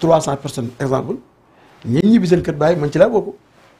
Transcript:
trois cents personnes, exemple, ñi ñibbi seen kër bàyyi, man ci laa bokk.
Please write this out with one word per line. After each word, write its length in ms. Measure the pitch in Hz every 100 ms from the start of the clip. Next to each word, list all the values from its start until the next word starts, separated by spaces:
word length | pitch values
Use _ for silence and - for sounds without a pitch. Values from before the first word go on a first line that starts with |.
trois 200 | 160 160
cents 140 | 151 139
personnes, 320 | - - 117 -
exemple, 360 | 139 131 127 214 - _ _ _ _ _
ñi 160 | 110 131
ñibbi 240 | 196 226 180
seen 140 | 175
kër 120 | -
bàyyi, 240 | 147 151 175
man 100 | 147
ci 80 | 160
laa 100 | 214
bokk. 240 | 220 196 - _ _ _